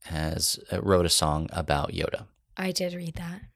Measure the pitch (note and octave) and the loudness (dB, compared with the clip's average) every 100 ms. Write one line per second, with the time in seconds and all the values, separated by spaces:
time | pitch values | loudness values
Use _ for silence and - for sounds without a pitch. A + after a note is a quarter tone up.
0 | - D#2+ D#2 D#2+ - - - F#2 G2 F#2 | -6 -2 -2 0 0 -2 -4 -2 4 4
1 | E2+ - D#2 D2+ D#2+ - D#2+ C#2+ C#2+ - | 6 4 4 2 0 -2 2 2 2 -2
2 | - - - _ _ - C#4+ C4+ F3+ F3 | -4 -4 -8 _ _ -6 -4 -2 -4 -4
3 | E3+ D#3+ E3+ F3+ - | -8 -8 -10 -12 -16